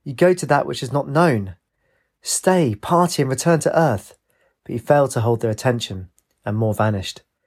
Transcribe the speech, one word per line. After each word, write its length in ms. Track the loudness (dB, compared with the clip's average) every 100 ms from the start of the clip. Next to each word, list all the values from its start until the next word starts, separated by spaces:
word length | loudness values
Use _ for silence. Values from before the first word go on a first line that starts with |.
you 100 | -12
go 180 | 2 2
to 140 | 2 0
that 180 | 0
which 180 | 0 -6
is 80 | -4
not 160 | -4 -2
known. 500 | 2 2 2 -4 -12 _ _ _ _ _ _
Stay, 520 | -8 -2 2 2 2
party, 460 | -2 0 2 2 0
and 100 | -2
return 300 | -2 0 2
to 180 | 2 0
Earth." 380 | 0 -2 -6 -20 _ _ _ _
But 80 | -10
he 60 | -10
failed 320 | 2 2 2
to 100 | 0
hold 220 | 0 0
their 80 | -2
attention, 580 | -2 -2 -2 -4 -10 -14 _ _ _ -6
and 100 | -2
more 160 | -2
vanished. 480 | 0 0 0 -6 -14 _ _